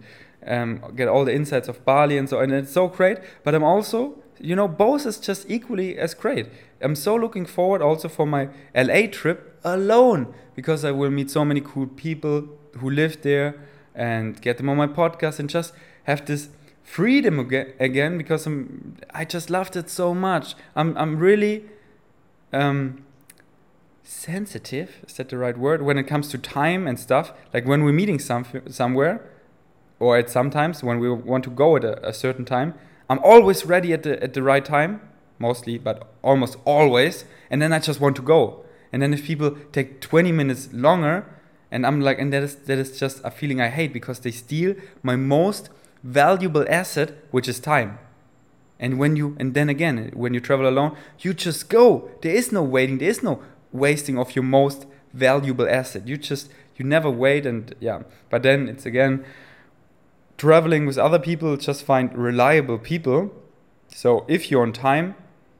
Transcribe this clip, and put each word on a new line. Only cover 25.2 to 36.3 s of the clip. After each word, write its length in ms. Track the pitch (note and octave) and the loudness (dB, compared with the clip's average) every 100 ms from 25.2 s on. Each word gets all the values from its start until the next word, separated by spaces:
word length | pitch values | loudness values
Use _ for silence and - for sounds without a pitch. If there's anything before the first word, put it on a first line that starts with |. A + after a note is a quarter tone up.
| C3 | -10
the 80 | B2+ | -6
right 200 | B2 A#2+ | -4 -2
word? 240 | C3+ D#3+ | 0 0
When 160 | C#3+ C#3 | 0 0
it 60 | |
comes 240 | C3+ D3 C#3+ | -2 -4 -4
to 80 | B2+ | -8
time 480 | - C#3 D3+ F3+ E3+ | -8 -2 0 0 -2
and 140 | A#2+ | -4
stuff, 340 | - B2+ - - - | 0 0 0 -8 -8
like 120 | A#2+ B2 | -4 0
when 180 | C#3+ | 2
we're 80 | D3 | 4
meeting 280 | D3 G#3 D3 | 2 2 -2
some, 260 | - A#2+ B2 C3 - | -2 -6 -6 -12 -10
somewhere, 580 | B2+ B2 B2+ D#3 A3+ - - _ _ _ _ _ - | -4 -2 0 0 -2 -10 -20 _ _ _ _ _ -2
or 180 | A#2+ A#2+ | 2 4
at 120 | A#2+ | 2
sometimes 540 | B2+ C#3 D3 D#3 E3+ | 0 0 0 -2 -2
when 160 | B2 A#2+ | -4 -2
we 100 | A#2+ | -2
want 340 | A#2+ A#2 B2+ B2+ | -4 -2 -2 -2
to 40 | |
go 260 | B2 D3+ D3 | 2 4 4
at 80 | |
a, 240 | A2+ - - | 2 -4 -8
a 60 | |
certain 320 | - C3 B2 A#2+ | -6 -4 -4 -4
time, 300 | B2 D#3 - - _ - | -2 -2 -6 -16 _ -4
I'm 100 | C3+ | 4
always 420 | F3 A#3 G3 F#3+ D#3 | 10 10 10 4 2
ready 280 | F3+ F3 | 2 2
at 100 | D#3+ | -2
the, 180 | D#3 C3 | -2 -4
at 120 | C3+ C#3 | -4 -2
the 80 | |
right 200 | C3+ C#3 | 2 2
time, 380 | C#3 D3 D#3+ G#3+ - - _ - | 2 0 0 -4 -14 -20 _ -6
mostly, 400 | A#2+ B2 - A#2 | -4 -2 -6 -6
but 340 | A2+ G#2+ - _ | -4 -4 -6 _
almost 360 | C3+ | 2